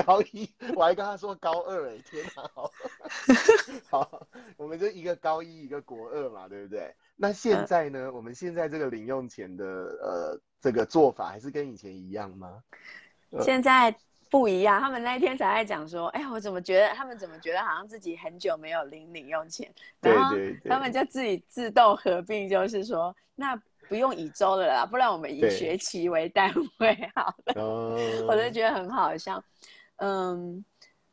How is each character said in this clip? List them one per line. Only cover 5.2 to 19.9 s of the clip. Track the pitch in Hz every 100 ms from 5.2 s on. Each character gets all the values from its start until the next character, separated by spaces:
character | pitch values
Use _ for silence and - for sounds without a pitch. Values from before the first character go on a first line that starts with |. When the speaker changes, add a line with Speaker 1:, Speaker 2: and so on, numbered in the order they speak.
| 160 160
Speaker 1:
一， | 170 160
一 | 139
个 | 143
国 | - 117 117
二 | 147 135
嘛， | 104 95
对 | 101
不 | 98
对？ | 104 76 - _ -
那 | 202
现 | 202 233 196 202
在 | 175 147
呢？ | 135 131
Speaker 2:
嗯。 |
Speaker 1:
我 | 127
们 | 113
现 | 123 180
在 | 170 160
这 | 156
个 | 139
零 | 113
用 | 110 135 123
钱 | - 92
的， | 92 95
呃， | 92 90 - 101 87 78 - _ _
这 | 135
个 | 113 110
做 | 165 139
法 | 113 87
还 | 101
是 | 135
跟 | 147 143
以 | 104
前 | 101
一 | 95 92
样 | 104 98 95
吗？ | 90 101 - - - - - _ _
呃。 | 175
Speaker 2:
现 | - 262
在 | 254 262 240 220 _ _ _
不 | 277 226
一 | 185
样， | 208 202
他 | 269
们 | 247
那 | 240
一 | 254
天 | 277 262
才 | 190
在 | 214
讲 | 214 175 156
说， | 170 170
哎， | - 285
我 | 226
怎 | 202
么 | 180
觉 | 180 190
得， | 208
他 | 220
们 | 262 233
怎 | 180
么 | 160
觉 | 165
得 | 180
好 | 214
像 | 165 208
自 | -
己 | 180 165
很 | 165 175
久 | 190 160
没 | 156
有 | 165
领 | 139 156 160
零 | 170 135
用 | 160 165
钱， | - - - -